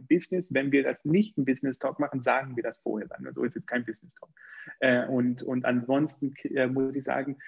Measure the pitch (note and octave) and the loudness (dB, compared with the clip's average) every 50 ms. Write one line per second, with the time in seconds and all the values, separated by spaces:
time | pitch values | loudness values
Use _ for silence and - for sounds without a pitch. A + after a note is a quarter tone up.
0 | C3 - D#3 F3+ - - F#3 F#3 E3+ - - C3+ C#3 C#3+ C3+ C#3 C3+ C3+ C3 - | 0 2 2 2 2 0 -4 -4 -4 -2 0 0 2 4 4 4 4 2 0 -2
1 | - D3 D#3 G3 G#3+ G#3+ - - C3+ C3 C3 C3 - C3+ B2+ - - C3+ - - | 0 2 4 4 4 2 0 -2 0 0 0 0 0 -2 -2 -2 -4 -4 -2 -2
2 | D3 C#3+ - C3+ B2 B2+ A#2+ C3 C3+ C3+ B2+ A#2+ G#2 A#2 A2+ - - A2+ A2 G#2+ | -2 -2 -2 0 2 2 2 2 0 -2 -4 -6 -6 -6 -6 -6 -6 -4 -4 -4
3 | G2+ - - - C2+ C2 C2 C2 - B2+ - - - - A#2+ B2 B2 - - - | -6 -8 -10 -12 -12 -10 -4 -2 -2 -2 -2 -6 -6 -4 -4 -4 -4 -4 -8 -12
4 | - F2 - - - - _ _ - - - - - - - - - C3 B2 B2 | -14 -20 -20 -20 -20 -20 _ _ -20 -20 -20 -18 -18 -18 -4 0 2 4 4 4
5 | - - C3 B2+ B2 B2 B2 B2+ - - C3 B2+ B2 B2+ B2+ B2 A#2+ A#2+ C3 C#3 | 2 2 2 2 2 2 0 -2 -4 -4 -2 0 0 0 0 0 2 2 2 2
6 | D3+ D#3 - - D3 C3+ C3+ - - D3 - C#3 C3 B2 C3 C3+ C3+ C3+ C3+ C#3+ | 2 0 -2 -4 -6 -6 -4 -6 -6 -2 0 2 2 2 2 0 0 0 -2 -4
7 | C3 C#3 C3 C3+ C#3 C#3+ C3+ - - | -2 -2 -2 -2 -2 -4 -6 -8 -12